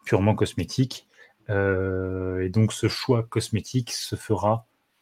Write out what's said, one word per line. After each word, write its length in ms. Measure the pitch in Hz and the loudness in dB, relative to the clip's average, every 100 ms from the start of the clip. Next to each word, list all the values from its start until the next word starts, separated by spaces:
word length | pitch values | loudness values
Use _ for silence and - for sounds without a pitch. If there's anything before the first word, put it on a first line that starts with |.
purement 300 | - 101 101 | 0 2 4
cosmétique. 760 | 104 98 - 87 - 131 - - _ - _ - | 4 0 -2 -4 0 -2 -2 -16 _ -20 _ -4
Euh, 880 | 101 98 92 95 92 92 92 92 92 | 0 2 2 0 -2 -2 -4 -4 -2
et 100 | 92 | 0
donc 220 | 110 92 | 2 2
ce 140 | - 85 | 2 -2
choix 360 | - - 120 | -2 0 0
cosmétique 680 | 117 113 - 104 - 131 120 | 0 -4 -2 -4 -2 -4 -4
se 240 | - - | -6 -8
fera 520 | 104 - 98 101 113 - _ _ _ | -8 -2 0 2 0 -4 _ _ _